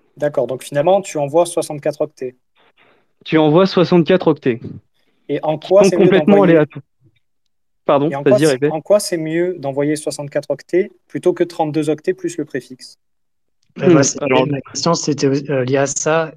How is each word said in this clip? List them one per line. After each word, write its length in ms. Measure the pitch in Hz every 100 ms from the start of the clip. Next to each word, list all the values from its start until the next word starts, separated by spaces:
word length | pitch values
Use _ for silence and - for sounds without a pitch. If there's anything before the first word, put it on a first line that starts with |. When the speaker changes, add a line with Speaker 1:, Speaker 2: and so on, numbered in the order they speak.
| _ -
Speaker 1:
D'accord, 300 | 147 143 123
donc 160 | 127
finalement, 380 | - 147 165 196
tu 160 | 190 156
envoies 280 | 143 160 170
soixante-quatre 560 | - 147 151 151 147
octets. 340 | 151 - 127 _ _ _ _ _ _ _ _ _ -
Speaker 2:
Tu 120 | 156
envoies 300 | 156 160 190
soixante-quatre 600 | 190 165 180 160 185 165
octets. 320 | 156 135 117 - - _ _ _ _ -
Speaker 1:
Et 120 | 143
en 140 | 156 156
Speaker 2:
Qui 80 | -
Speaker 1:
quoi 160 | 190
Speaker 2:
sont 80 | 196
Speaker 1:
c'est 60 | 175
mieux 80 | 180
Speaker 2:
complètement 280 | 190 147
Speaker 1:
d'envoyer 200 | 202 185 165
Speaker 2:
aléatoires. 280 | 151 143 - _ _ _ _ _ _ _ _ _ -
Pardon, 240 | 143 147
Speaker 1:
Et 60 | 139
en 60 |
quoi 100 | 143
Speaker 2:
vas-y, 80 | 135
Speaker 1:
c'est, 100 | 156
Speaker 2:
répète. 200 | 127 147
Speaker 1:
en 100 | 156
quoi 180 | - 208
c'est 180 | - 170
mieux 380 | 160 165 180 170
d'envoyer 380 | 139 135 147 151
soixante-quatre 560 | 151 143 147 147 -
octets 400 | 143 - 175 208 _ _
plutôt 260 | 147 180
que 100 | 175
trente-deux 460 | 170 - 156 151 151
octets 240 | 151 -
plus 240 | 185 165 -
le 80 | 147
préfixe ? 520 | 131 - 127 - _ _ _ _ _ _ _ _ -
Speaker 3:
Euh, 80 | 123
moi, 120 | 156
Speaker 2:
Hmm, 20 |
Speaker 3:
c'était, 200 | 135 135 143
Speaker 2:
alors 220 | 131 131
Speaker 3:
ma 140 | 139
question, 320 | - - 170
c'était, 340 | 147 - 143 139
euh, 360 | 139 143 139 127
lié 120 | 135
à 100 | 139
ça. 440 | - 156 160 156